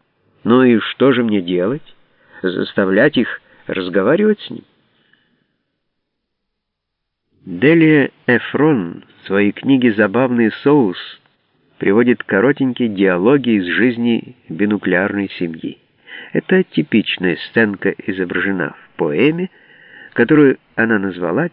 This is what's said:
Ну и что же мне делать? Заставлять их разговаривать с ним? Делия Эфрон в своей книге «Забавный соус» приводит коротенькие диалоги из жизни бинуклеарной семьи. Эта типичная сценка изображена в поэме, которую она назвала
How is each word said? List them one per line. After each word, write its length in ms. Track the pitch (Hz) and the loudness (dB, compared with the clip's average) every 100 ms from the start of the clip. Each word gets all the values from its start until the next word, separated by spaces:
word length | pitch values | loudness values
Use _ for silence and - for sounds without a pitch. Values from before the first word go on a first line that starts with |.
| _ _ _ _ | _ _ _ _
Ну 180 | 104 127 | 2 4
и 160 | 127 110 | 4 2
что 340 | - - 135 | 0 0 2
же 100 | 123 | 2
мне 200 | 117 104 | 0 -2
делать? 520 | 87 90 95 147 - _ _ _ _ - | -2 -2 -2 -6 -12 _ _ _ _ -8
Заставлять 760 | 92 95 98 - 95 95 147 135 | -6 -4 -4 -2 0 2 2 0
их 240 | 107 - _ _ - | -4 -8 _ _ -10
разговаривать 760 | 92 90 95 98 170 107 104 | -8 -4 -2 0 2 0 -2
с 100 | - | -8
ним? 140 | - - _ _ _ _ _ _ _ _ _ _ _ _ _ _ _ _ _ _ _ _ _ _ _ _ _ _ _ 95 | -18 -18 _ _ _ _ _ _ _ _ _ _ _ _ _ _ _ _ _ _ _ _ _ _ _ _ _ _ _ -14
Делия 640 | 90 131 165 156 151 131 - - | 0 2 4 6 4 2 -4 -2
Эфрон 800 | 117 - 117 156 127 85 - - _ | -2 -2 0 2 0 -4 -10 -18 _
в 40 | - | -4
своей 260 | 98 104 | 0 0
книге 400 | - 123 135 120 | 0 0 2 2
«Забавный 560 | 104 104 117 131 120 110 - | 2 0 0 0 2 0 0
соус» 360 | 143 147 104 87 - - _ _ _ _ _ - | 2 2 2 -4 -14 -20 _ _ _ _ _ -4
приводит 460 | 95 107 123 117 | 0 2 2 0
коротенькие 640 | - 98 123 143 131 120 120 | 0 2 2 2 -2 -2 -4
диалоги 600 | 98 95 90 104 143 120 | 0 0 2 2 2 2
из 140 | 104 87 | 0 0
жизни 680 | - 123 117 120 117 - - - | 0 0 0 -2 -2 -4 -18 -12
бинуклеарной 840 | 80 104 104 95 90 101 101 98 - | -4 -2 -2 0 0 0 -4 -6 -6
семьи. 400 | 85 80 - - _ _ - - - | -8 -8 -12 -12 _ _ -20 -20 -8
Эта 320 | - - 185 | -6 0 0
типичная 720 | 180 - 151 107 - - 92 76 | 0 -4 0 0 -2 -4 -4 -4
сценка 540 | - 117 110 92 95 | -4 -2 -2 -2 -4
изображена 840 | - - 95 90 92 95 95 73 | -4 -8 -6 -6 -4 -4 -4 -6
в 220 | - - - | -10 -18 -6
поэме, 540 | 80 76 143 170 190 _ _ _ - - - | -4 0 0 0 -6 _ _ _ -20 -20 -8
которую 440 | - 120 151 139 - _ | -2 2 4 4 2 _
она 240 | - 113 107 | -4 0 0
назвала 500 | 98 87 85 101 175 | -2 -6 -4 -2 -4